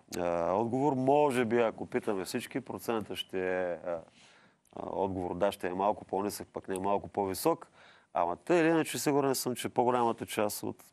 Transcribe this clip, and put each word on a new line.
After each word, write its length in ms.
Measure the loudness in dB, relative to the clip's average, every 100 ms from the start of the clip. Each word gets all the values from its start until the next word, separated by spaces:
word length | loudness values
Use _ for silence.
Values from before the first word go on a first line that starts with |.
| -10 -4
а, 340 | 0 2 2
отговор. 400 | 2 0 2 2
Може 520 | 2 4 4 4 2
би, 140 | 2 4
ако 260 | 2 0 -4
питаме 380 | -4 -2 -2
всички, 360 | -2 -6 -6 -8
процента 560 | -8 -8 -2 -2 -2 -8
ще 540 | -6 -4 -2 0 -2
е, 20 |
а, 60 | -4 -6
а, 1000 | -6 -8 -20 -20 -20 _ _ _ -12 -6
отговор 440 | -2 -2 -2 -4
да 180 | 0 0
ще 140 | 0 -4
е 60 |
малко 300 | 0 0 0
по-нисък, 440 | -4 -4 -4 -6 -10
пък 160 | -10 -6
не 60 | -4
е 40 |
малко 280 | 0 -2 -2
по-висок. 600 | -2 -2 0 0 0 -4 -20 -20 -20 _
Ама 220 | -2 -2 -2
тъй 240 | 2 4
или 80 | 6
иначе, 300 | 4 2 0
сигурен 360 | 2 2 2
съм, 200 | 2 -2
че 140 | -2 -2
по-голямата 580 | 0 2 4 2 0 -4
част 360 | 0 0 0
от 220 | -8 -8 -8